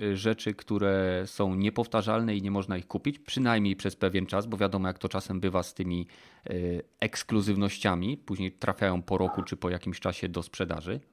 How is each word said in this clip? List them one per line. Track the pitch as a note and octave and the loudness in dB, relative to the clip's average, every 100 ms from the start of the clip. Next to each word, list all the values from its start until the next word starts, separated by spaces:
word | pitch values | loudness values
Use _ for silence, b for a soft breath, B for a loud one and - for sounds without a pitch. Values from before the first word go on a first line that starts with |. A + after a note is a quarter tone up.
y, | G#2 F#2+ | -2 0
rzeczy, | A2 A2 - | 0 0 -2
które | G2+ - G2+ G2 F#2+ F#2 F#2 F#2+ | -6 -2 2 4 4 2 0 -4
są | - G2 F#2 | 0 0 2
niepowtarzalne | G2+ A2+ A#2 A2 G#2 A2 A2+ G#2 | 2 0 0 0 2 0 0 0
i | |
nie | G2 | 0
można | G2 F#2+ F#2 | -2 -2 -4
ich | F2 | -4
kupić, | - C#3+ C#3+ | -2 -2 -4
przynajmniej | - - B2 A2+ G2+ F#2+ | -6 0 4 4 4 2
przez | G2 - | -2 2
pewien | F#2+ F#2+ F#2 | 2 2 2
czas, | G2 A2+ | 0 -2
bo | G#2 | 0
wiadomo, | G2 G2 F#2 | 0 2 0
jak | F2+ | -2
to | - | -4
czasem | F#2+ - F#2+ | -4 -4 -2
bywa | F#2 F#2 | 2 0
z | F2 | -2
tymi, | - F#2 F2 E2+ B B B - | -4 -2 -2 -4 B B B -6
y, | F2+ F2 F2 - _ | -4 -2 -2 -6 _
ekskluzywnościami, | G#2+ - - A2 G2+ G2 G2+ - G#2 F2 F#2+ C#3 | -2 -2 0 2 4 2 2 2 0 2 -2 -4
później | - G2 F#2+ | -6 -4 -4
trafiają | - - - G2 F2+ | -2 -2 2 2 0
po | F2 F#2 | 0 0
roku | F#2 - | 2 0
czy | F2+ F#2+ | -6 -4
po | F2+ | -2
jakimś | F2 - F2+ | -2 -4 -4
czasie | F#2 F2 F#2+ | -4 -2 -4
do | F2 | -4
sprzedaży, | E2 - F2+ E2 E2+ A#2+ - | -6 -6 -4 -4 -4 -8 -8